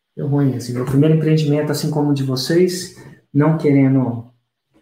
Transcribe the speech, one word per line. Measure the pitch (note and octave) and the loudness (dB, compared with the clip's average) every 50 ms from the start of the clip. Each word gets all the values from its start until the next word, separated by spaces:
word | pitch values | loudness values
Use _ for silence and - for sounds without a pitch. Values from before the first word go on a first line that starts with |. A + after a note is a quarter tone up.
| _ _ _ | _ _ _
deu | - D3+ | -8 -4
ruim, | C3+ C#3+ C#3+ C#3+ C3 A#2 | -2 0 0 0 0 -2
assim. | A#2 - - A#2+ | -4 -6 -6 -6
Meu | B2 B2+ | -6 -4
primeiro | - C3+ C#3 D3+ D#3 D#3+ | 0 2 2 4 4 2
empreendimento, | D#3+ D3+ D#3 D#3 D#3 D3+ C#3+ D3 D3+ D3+ C#3+ | 2 2 2 0 0 0 0 0 0 -2 -2
assim | C#3+ - E3 D3 | -4 -4 -4 -4
como | D3 D3+ D3 D3 | -2 -2 0 0
o | C#3+ | 0
de | C3+ C3 | -2 -2
vocês, | C3 B2+ B2+ - - E3 F3 F#3 F3+ F3+ - - - - - - - - - _ _ - | -4 -4 -4 -2 0 0 2 2 0 -2 -4 -10 -12 -16 -20 -20 -20 -20 -20 _ _ 0
não | C#3 D3+ D#3+ D#3+ | 2 2 2 2
querendo, | D#3+ D3 D3 C#3 C#3 C3+ C3 C3+ C3+ B2 A#2 A#2 A2+ - - _ _ _ _ _ _ _ _ _ _ | 0 2 2 4 4 4 4 2 2 0 -2 -4 -8 -12 -16 _ _ _ _ _ _ _ _ _ _